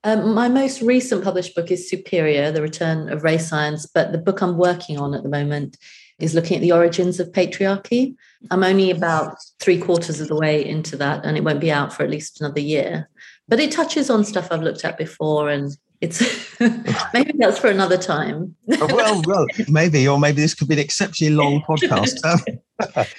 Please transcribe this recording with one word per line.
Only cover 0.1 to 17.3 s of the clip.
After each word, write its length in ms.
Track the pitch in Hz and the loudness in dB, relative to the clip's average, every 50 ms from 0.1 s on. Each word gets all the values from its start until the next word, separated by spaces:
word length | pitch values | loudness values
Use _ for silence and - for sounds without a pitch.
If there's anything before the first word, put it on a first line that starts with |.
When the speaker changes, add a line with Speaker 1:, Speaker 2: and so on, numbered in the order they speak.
| 220 214 170 220 220 | 0 2 2 2 2
Speaker 1:
my 140 | 220 247 | 2 2
most 340 | 240 254 269 269 262 - - | 2 2 2 2 0 -2 0
recent 420 | 233 233 254 254 247 - 214 185 - | 2 2 2 2 2 0 -2 -2 -2
published 300 | 196 185 185 175 - - | -2 -2 -2 -4 -4 -6
book 160 | 170 170 - | -6 -2 -2
is 180 | 185 175 - | -4 -4 -2
Superior, 640 | - - - - - - 170 160 151 147 143 143 151 | -8 -8 -8 -6 -2 0 0 2 2 2 2 0 0
The 120 | 156 160 151 | 0 -2 -2
Return 460 | 156 156 - 170 160 160 160 151 - | -4 -4 -4 -2 -2 -2 -2 -4 -6
of 140 | - 151 151 | -6 -2 0
Race 240 | 160 160 165 165 | 0 0 0 -2
Science, 380 | - 165 151 151 151 151 151 - | -2 -2 -2 -2 -2 -4 -6 -10
but 260 | - _ 170 - - | -2 _ 0 0 2
the 60 | 156 | -2
book 240 | 160 165 202 190 - | -2 -2 -2 -2 0
I'm 160 | 196 180 175 | -2 -2 2
working 400 | 165 180 180 175 175 - - 151 | 2 2 2 2 -2 -6 -8 -6
on 160 | 143 143 139 143 | -6 -4 -4 -6
at 80 | - | -6
the 80 | - 139 | -6 -4
moment 480 | 147 143 143 143 147 147 143 - - _ - - - - - _ _ | -4 -2 -2 -2 -2 -4 -6 -8 -12 _ -20 -20 -20 -20 -20 _ _
is 180 | _ 160 160 156 | _ -4 0 0
looking 200 | 170 165 165 180 | 0 2 2 0
at 60 | 151 | 2
the 100 | - 175 | 4 4
origins 480 | 170 170 170 170 170 185 180 180 180 - | 6 6 6 4 4 2 0 0 0 -2
of 120 | 175 170 | -6 -2
patriarchy. 840 | - 196 180 - - - 196 196 196 196 - - 240 247 262 277 - _ _ _ _ _ - - | 0 0 0 0 0 -2 0 0 0 -2 -2 -2 0 0 0 0 -2 _ _ _ _ _ -8 -2
I'm 120 | - 185 185 | 0 2 4
only 280 | 185 190 196 190 185 | 4 4 4 4 2
about 460 | 180 165 175 170 165 156 147 - - - - - _ _ | 2 0 0 0 0 0 -2 -4 -8 -16 -20 -20 _ _
three 200 | - 190 180 170 | 2 2 2 2
quarters 420 | 165 175 175 170 165 - 151 143 | 2 0 0 0 0 -4 -6 -6
of 60 | 156 | -4
the 80 | 143 156 | -4 -2
way 280 | 156 160 156 151 151 139 | -2 0 2 0 0 0
into 320 | - 151 156 156 - 151 | -2 -4 -6 -6 -6 -6
that, 280 | 135 143 139 147 143 - | -4 -4 -4 -4 -4 -4
and 100 | 147 151 | -4 -2
it 80 | 151 147 | 0 0
won't 160 | 156 151 143 | 0 0 0
be 120 | 151 160 | 0 0
out 220 | 151 143 139 131 - | 0 0 -2 -4 -4
for 100 | - 190 | -6 -4
at 80 | - | -4
least 280 | 151 151 - - _ - | -4 -8 -8 -14 _ -8
another 200 | 156 147 151 151 | -8 -4 -4 -4
year. 500 | 143 147 156 147 - - - 160 156 _ _ _ - - - _ _ | -2 -2 -2 -2 -2 -2 -6 -8 -10 _ _ _ -20 -20 -20 _ _
But 120 | - 226 233 | 0 2 2
it 120 | 311 285 | 2 0
touches 380 | 302 - 320 302 - 311 269 - | 0 -2 -2 0 0 -2 0 2
on 140 | 240 214 208 | 2 2 2
stuff 260 | - - 185 170 - | 0 -2 -6 -4 -4
I've 100 | 170 160 | -4 -2
looked 240 | 165 156 - - - | -2 -4 -4 -4 -8
at 140 | 147 - - | -8 -6 -6
before, 500 | 160 - - _ 156 156 151 151 151 147 | -10 -10 -6 _ -2 0 0 0 0 0
and 260 | 147 139 143 139 143 _ _ _ _ _ | -2 -2 -4 -6 -8 _ _ _ _ _
it's 600 | - 165 - - 233 254 - - - - - - | -8 -6 -2 -2 -2 -2 -2 -8 -12 -16 -4 2
<laughs> 540 | 240 233 233 - - - - - - - - | 2 2 2 0 -4 -4 -4 -4 -4 -2 0
maybe 200 | 240 277 294 | 0 0 0